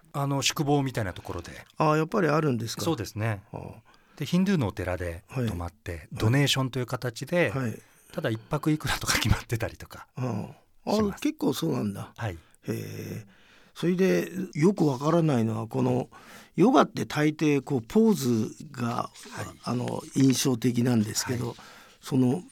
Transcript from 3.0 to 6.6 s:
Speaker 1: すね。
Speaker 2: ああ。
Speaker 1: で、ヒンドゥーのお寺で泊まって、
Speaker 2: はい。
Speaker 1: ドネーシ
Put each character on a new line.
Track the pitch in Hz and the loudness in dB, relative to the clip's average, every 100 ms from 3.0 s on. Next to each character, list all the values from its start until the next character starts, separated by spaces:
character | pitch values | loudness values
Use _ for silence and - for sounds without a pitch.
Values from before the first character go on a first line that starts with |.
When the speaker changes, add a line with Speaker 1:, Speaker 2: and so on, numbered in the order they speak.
| 92 | -4
Speaker 1:
す | 101 | -4
ね。 | 113 101 - | -2 -4 -8
Speaker 2:
あ | 101 | -12
あ。 | 92 - - _ _ - | -12 -14 -20 _ _ -10
Speaker 1:
で、 | |
ヒ | 143 175 | -2 2
ン | |
ド | 190 | 2
ゥ | |
ー | 185 | 2
の | 104 | 0
お | |
寺 | - 90 90 | -2 -4 -4
で | 87 85 - | -4 -8 -8
泊 | 135 117 87 | -4 -4 -4
ま | 85 | -6
っ | |
て、 | - - | -10 -10
Speaker 2:
は | 82 | -10
い。 | - | -10
Speaker 1:
ド | - 110 | -2 2
ネ | 139 | 4
ー | 139 | 4
シ | 135 | 2